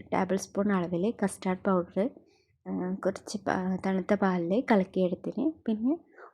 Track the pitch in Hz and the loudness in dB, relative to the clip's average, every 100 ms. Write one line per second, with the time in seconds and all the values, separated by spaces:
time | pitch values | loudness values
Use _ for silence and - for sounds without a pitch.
0 | - 180 185 190 - 196 202 190 170 175 | -2 0 2 -2 -2 -2 2 2 0 0
1 | 208 - 196 - 190 185 202 185 175 190 | 0 0 -2 -2 -4 -2 2 0 0 -2
2 | 247 - _ _ _ _ 185 185 180 190 | -2 -4 _ _ _ _ -8 -4 -4 -2
3 | 190 196 - 208 - 190 185 185 190 190 | -2 -4 -8 -6 -2 0 0 -2 0 0
4 | 180 202 190 180 170 214 - 208 185 190 | 0 2 2 2 0 0 4 2 2 0
5 | 180 185 - - 302 - - 214 240 339 | 0 -2 -6 -2 -2 -2 -4 -2 0 -2
6 | - - - | -6 -20 -2